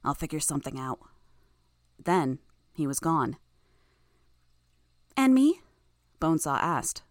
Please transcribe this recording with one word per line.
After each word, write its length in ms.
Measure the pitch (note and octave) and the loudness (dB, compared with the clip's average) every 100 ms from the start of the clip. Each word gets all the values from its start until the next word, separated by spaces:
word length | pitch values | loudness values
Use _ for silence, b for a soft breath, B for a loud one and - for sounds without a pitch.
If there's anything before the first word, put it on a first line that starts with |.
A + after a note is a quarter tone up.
"I'll 100 | - | -4
figure 260 | C#3+ D#3 D#3 | -6 -6 -4
something 400 | - C#3+ C3+ C3+ | -4 -4 -8 -10
out." 200 | C3 - - _ _ _ _ _ _ _ _ _ | -8 -10 -12 _ _ _ _ _ _ _ _ _
Then 420 | - F3+ C#3 C3 _ _ _ | 0 2 2 -4 _ _ _
he 160 | - D3 | -6 -4
was 120 | C#3 | -2
gone. 380 | D#3+ D#3+ B2 - _ _ _ _ _ _ _ _ _ _ _ _ _ _ _ _ _ - | 0 0 -2 -6 _ _ _ _ _ _ _ _ _ _ _ _ _ _ _ _ _ 0
"And 180 | C4 | 4
me?" 280 | C4 C#4+ F#4 _ _ _ _ _ _ | 6 4 2 _ _ _ _ _ _
Bonesaw 380 | D#3+ D#3+ D3+ C#3 | 0 0 0 -2
asked. 460 | E3 D3+ - - _ | 0 -2 -4 -10 _